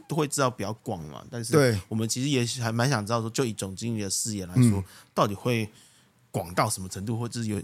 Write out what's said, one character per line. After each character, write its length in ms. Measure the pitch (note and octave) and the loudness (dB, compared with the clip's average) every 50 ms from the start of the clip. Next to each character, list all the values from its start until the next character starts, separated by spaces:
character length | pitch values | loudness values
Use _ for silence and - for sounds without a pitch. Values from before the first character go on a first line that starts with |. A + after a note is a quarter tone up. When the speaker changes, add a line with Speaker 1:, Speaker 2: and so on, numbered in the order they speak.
| - - | -10 -6
Speaker 1:
会 180 | D3 E3 D3+ C3+ | -2 0 0 0
知 120 | - - | 2 2
道 80 | C#3 B2+ | 2 2
比 140 | A#2+ - G2+ | 0 -2 -4
较 80 | G2 A2 | -6 -6
广 300 | - - B2+ G#2+ E2+ D2+ | -6 -6 -8 -6 -6 -8
嘛， 200 | D2+ C#2+ A#1 - A2+ | -10 -12 -14 -14 -12
但 120 | A#2+ A#2+ A2+ | -10 -8 -4
是 100 | A#2 A#2 | 2 4
Speaker 2:
对。 280 | D3+ C#3 B2 A2+ F#2+ - - | 6 6 6 4 2 -2 -2
Speaker 1:
我 60 | A2 | -2
们 120 | A2 A2+ G#2+ | -2 0 0
其 140 | - B2 | -2 -2
实 80 | C3 D3 | 0 2
也 160 | C#3+ B2+ A#2+ A#2 A#2 C3 A#2 | 2 2 2 0 -2 -2 -2
还 80 | A2+ | 0
蛮 160 | A2+ A#2+ A#2+ C#3 | 2 2 2 2
想 160 | C#3+ A2 G#2 | 2 0 0
知 80 | G2 | 0
道 80 | A#2 A#2 | 0 0
说， 100 | A2 A2+ | 0 -2
就 120 | A2 - C3+ | 0 0 0
以 80 | A#2 | 0
总 240 | G#2 - G2+ F#2+ F#2+ | -2 -4 -6 -8 -6
经 220 | F2+ A2 A#2+ A#2 G#2+ | -6 -4 -4 -2 -2
理 40 | G2+ | -2
的 60 | F#2+ | -2
视 260 | - - - A#2+ G#2+ | -2 -2 -2 -2 -4
野 100 | G2 F#2 | -4 -4
来 80 | E2+ F2+ | 0 4
说， 260 | B2+ B2 A#2 G2+ G2 | 6 6 6 6 4
Speaker 2:
嗯。 40 | F#2 - - - - _ - | 0 -6 -10 -20 -20 _ 0
Speaker 1:
到 140 | - D3+ G#2+ | 2 2 2
底 60 | G2+ | 2
会 340 | F#2+ - B2 A#2+ A2+ A2 G#2 - - - - _ _ _ _ _ _ _ _ | -2 -2 0 0 0 0 -4 -8 -14 -20 -20 _ _ _ _ _ _ _ _
广 240 | - A2 F2+ E2+ F2+ | -6 -6 -6 -2 0
到 160 | - C3+ A2 | 0 2 2
什 100 | - - | 0 -4
么 80 | F#2+ F#2 | -6 -8
程 160 | - G2 F#2+ | -8 -6 -4
度， 140 | A#2 A2+ A2+ | -4 -4 -4
或 100 | A#2+ A2+ | -4 -4
者 140 | - A#2+ | -4 -4
是 60 | A#2 A2 | -4 -2
有 120 | G#2 G2 | -2 -4